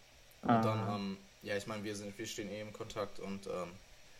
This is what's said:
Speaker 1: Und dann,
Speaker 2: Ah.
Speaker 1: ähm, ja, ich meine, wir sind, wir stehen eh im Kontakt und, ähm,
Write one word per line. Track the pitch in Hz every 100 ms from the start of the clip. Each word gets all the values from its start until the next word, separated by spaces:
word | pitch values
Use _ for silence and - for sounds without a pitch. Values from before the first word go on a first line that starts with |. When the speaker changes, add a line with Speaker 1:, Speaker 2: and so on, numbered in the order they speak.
| - - - -
Speaker 1:
Und | - 113
dann, | 110 107
Speaker 2:
Ah. | 110 104
Speaker 1:
ähm, | 98 95 - -
ja, | 107 101
ich | 113
meine, | 107
wir | 104 101
sind, | 104 98
wir | 107
stehen | - 101
eh | 104
im | 107
Kontakt | - 107 110 98 -
und, | 98 98 -
ähm, | 90 87 95 - - -